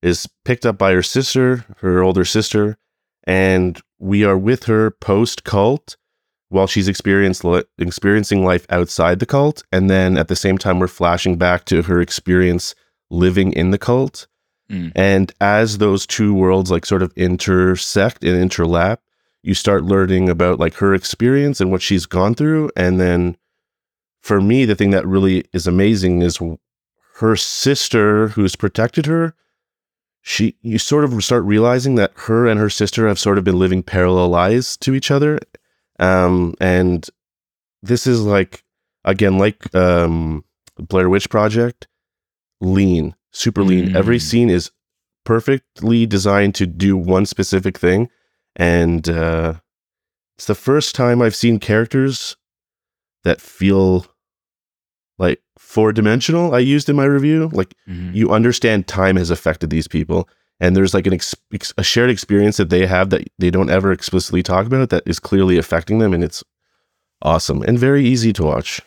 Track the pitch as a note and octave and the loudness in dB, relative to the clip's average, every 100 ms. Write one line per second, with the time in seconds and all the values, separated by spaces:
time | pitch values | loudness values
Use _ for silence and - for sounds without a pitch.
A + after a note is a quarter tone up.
0 | F2 E2+ - _ - B2 A#2+ G2 G2 F#2 | -2 -2 -6 _ -6 -2 -2 0 2 2
1 | G2 C3+ C3+ C3 B2+ B2+ - - F#2+ F2+ | 0 -4 -2 0 0 -2 -8 -8 -2 2
2 | F#2 F#2 F#2 G#2+ G#2+ G#2+ G#2 G#2+ _ _ | 2 2 0 -2 -2 0 -2 -4 _ _
3 | _ _ - F#2 F#2+ F#2 F2+ E2+ _ _ | _ _ -2 0 2 2 0 -4 _ _
4 | F#2+ G2+ G#2 F#2+ G2 B2 - A2 A2 - | -2 0 2 2 0 -2 0 0 0 -4
5 | - G2+ A2+ - - G#2 G#2 C#3+ - - | -2 0 0 -4 -4 0 0 0 -8 -20
6 | _ _ _ _ _ F#2+ F#2+ - F#2+ F#2+ | _ _ _ _ _ 0 0 0 -2 -2
7 | - G2 G2 F#2 F2 F2 - - F2 - | 0 2 2 0 0 0 -2 -8 -8 -2
8 | G2+ G#2 G2+ G2+ F#2 F2+ _ F2 F2 - | 0 0 2 0 2 0 _ -2 -2 0
9 | E2+ F2+ - C#3 D3 D3+ - F#2 F#2+ F#2+ | 0 0 0 0 0 -2 -4 0 2 2
10 | F#2 F#2+ E2 F#2 G2 F#2+ G2+ F2+ F2+ - | 2 0 0 -2 -2 -2 0 -2 -2 -2
11 | F2 F2 G2 E2+ F2 F2+ - F2 E2+ F2 | -2 0 -2 0 0 0 0 -2 2 0
12 | F2 - - F2+ F2+ F2 - - _ _ | 0 -4 0 2 2 0 -4 -14 _ _
13 | _ E2+ F2+ F2+ F#2+ - F2+ G2 - B2 | _ 0 2 2 0 0 0 0 0 -2
14 | C3+ - - _ _ _ _ G2 E2+ E2+ | -2 -8 -20 _ _ _ _ -10 -6 0
15 | G2 G2 F#2+ - G2+ G#2 A2+ G#2 G#2 G2 | 2 2 0 -2 0 2 0 0 0 0
16 | - - G#2 G2 F#2 F#2+ F2+ F2 - F#2+ | -4 -2 0 2 2 2 0 -2 0 -2
17 | F2+ - F2+ F2+ - F#2 F#2 F#2 - G#2 | -2 -2 -2 -2 0 2 2 0 -2 0
18 | G2+ - - F2+ F#2 - E2+ E2+ F2+ A2+ | -2 -2 -2 0 0 0 0 0 0 -4
19 | _ _ _ _ - F#2+ - G2 E2+ G2 | _ _ _ _ -4 -2 0 0 2 2
20 | F#2 F#2 F#2 E2+ F2 F2 E2+ - G2 G2 | 2 2 2 2 0 0 -2 0 0 0
21 | - - A#2 C#3 C#3+ C#3 F#2 F#2+ - G2 | -2 -2 0 2 0 -2 -2 -2 0 -2
22 | - F#2 F#2+ A#2 D3+ D#3 D3+ - F2+ F#2 | -2 -2 0 0 0 0 -4 -2 0 2
23 | F2+ - F2+ E2+ _ _ _ _ _ _ | 2 0 0 -4 _ _ _ _ _ _
24 | _ _ - G2+ G2 B2+ B2 G2 G2+ G2 | _ _ -2 0 2 2 2 2 2 2
25 | - F#2+ F#2+ F#2 - F#2 E2+ F2+ G2+ A2 | 0 0 2 0 -4 -6 -2 0 2 2
26 | F#2 F2 F2 - E2+ E2 _ _ _ _ | 0 0 0 -2 -8 -10 _ _ _ _
27 | _ - A2 A2 - - C3 C#3 - A#2 | _ -4 0 0 -4 -4 -2 -2 0 0
28 | G#2 G#2+ G#2+ G#2+ F#2+ - G2+ - A2+ - | 2 2 0 0 -2 -2 -6 -2 -2 -2
29 | D3 E3 E3 - _ _ _ _ _ _ | -2 -2 -2 -6 _ _ _ _ _ _
30 | _ _ - - A2 - A#2 A2 - D3 | _ _ -10 -2 -2 -2 -6 -4 0 0
31 | D3 A#2 F#2+ B2 F#2 G#2+ A#2 B2+ C3 B2 | 0 -2 0 0 2 2 2 2 0 0
32 | G2 - - A2+ A#2+ G#2+ G#2+ - G#2 - | 0 -4 -2 0 2 2 -2 -2 -4 0
33 | A2 G2+ G#2+ G2+ F#2+ F2+ F#2 F#2 - F#2 | 0 0 0 0 2 2 2 0 -2 0
34 | F2+ F#2 F2+ F2 F#2 A#2 B2 - - C3+ | 2 2 2 2 2 0 -2 -6 -4 -2
35 | - C#3 D3+ D3+ - - _ _ _ _ | 0 0 0 -2 -8 -20 _ _ _ _
36 | F#2 F#2 F2+ F2+ F2 - F#2 F2+ F2+ F2 | 2 2 2 2 0 -2 0 2 2 0
37 | - _ _ _ _ _ _ _ G2+ A#2+ | -6 _ _ _ _ _ _ _ -4 -2
38 | C3 A#2+ G#2 G2+ F#2 - _ _ _ _ | 0 0 2 0 0 -6 _ _ _ _
39 | - G2 G2+ F#2+ G#2 G#2+ - F#2 F2+ F2 | -4 0 2 2 0 -2 -4 0 2 2
40 | E2+ E2 D#2+ D#2 - _ _ - E2+ F#2+ | 0 -2 -4 -6 -10 _ _ -18 -4 0
41 | F2+ G2 - A2 G#2+ A2 A#2+ - - _ | 2 0 0 0 0 0 -2 -4 -20 _
42 | _ _ _ _ _ _ F#2 F#2+ G2 F2 | _ _ _ _ _ _ -2 2 2 2
43 | D2+ - _ - - G#2 F#2+ F#2 F#2 F#2 | -2 -8 _ -6 -4 0 2 2 2 0
44 | G2 A#2+ D#2 A#2 A#2+ F2+ - _ _ _ | 0 0 0 0 2 0 -4 _ _ _
45 | _ _ - A#2 - C3+ _ _ A2+ A#2 | _ _ -2 -2 0 -4 _ _ 0 2
46 | A2+ G2+ G2 G2+ G2+ F#2+ F#2 E2+ G2 F#2+ | 2 0 0 2 0 0 -4 0 0 0
47 | F2+ F#2 G2+ - F#2+ F#2+ F#2+ F2+ F2+ F#2+ | 2 0 0 -4 -2 -2 -2 -2 0 0
48 | A#2+ _ _ _ _ - F2 F2 E2+ E2+ | -2 _ _ _ _ -4 0 2 2 0
49 | D#2+ E2+ E2 E2 E2 D#2+ _ _ _ _ | -2 -2 -2 -2 -4 -6 _ _ _ _
50 | _ _ _ _ - G2+ - C#3+ C#3 - | _ _ _ _ -6 -4 0 0 0 -2
51 | B2 A#2+ A#2 - B2 A2+ - G#2+ A#2 C3+ | 0 2 0 2 0 0 0 -2 0 -2
52 | C3+ B2+ - - _ _ _ _ _ _ | -2 -4 -10 -16 _ _ _ _ _ _
53 | _ _ F2 - - - F#2+ G2 F#2+ F2+ | _ _ -4 -4 -6 -2 0 2 2 0
54 | - _ _ _ _ _ _ _ _ _ | -2 _ _ _ _ _ _ _ _ _
55 | _ _ F2+ D2 _ _ _ - A2 G#2+ | _ _ -2 -2 _ _ _ 0 0 2
56 | G#2+ A#2+ - E3 E3+ B2+ B2+ C#3+ C#3+ C#3+ | 0 0 0 0 0 0 2 0 0 0
57 | C#3 C#3+ C#3+ D#3+ D#3+ D3+ F#2+ _ - F2+ | 2 2 2 0 -2 -4 -6 _ -14 -12
58 | F2+ F#2 A2 G#2+ A#2 A#2+ A#2 G#2+ F2+ F#2+ | -8 -2 2 2 2 2 0 0 -2 0
59 | F#2+ F#2 E2+ E2+ - D#2 D#2+ D#2+ D#2+ D#2 | 2 2 0 -2 -2 -4 -4 -4 -4 -4
60 | D#2 F2 F2 _ _ _ F2+ F#2 F#2+ F#2+ | -2 -4 -4 _ _ _ 2 4 2 2
61 | F#2 F2+ - - _ - - - G2+ - | 0 -2 -6 -12 _ -12 -10 -6 -2 2
62 | B2 A2 - G2+ G#2 G#2 F2+ F2+ F#2 F#2 | 2 0 0 2 2 0 0 2 2 0
63 | F#2+ F#2 - _ F2+ F2+ F#2+ F#2 F#2+ F#2 | 0 -2 -4 _ 0 0 2 2 0 -2
64 | - F#2 - F#2 F2+ F#2 G#2 C3 C3 F2 | -2 -4 -2 -4 0 -2 0 0 0 -2
65 | - E2 - G2 F#2 F2+ E2 E2+ E2 A2 | -2 -8 -2 0 4 2 0 -4 -2 0
66 | A2 E2+ E2+ - - _ _ _ _ _ | 2 0 -4 -8 -20 _ _ _ _ _
67 | _ _ - D#2+ - C#2+ - A#2+ B2+ C#3+ | _ _ -2 -2 -2 -4 -2 0 2 2
68 | B2 B2+ A2+ G2 D#2 A#1+ - - | 2 2 0 0 -2 -2 -6 -12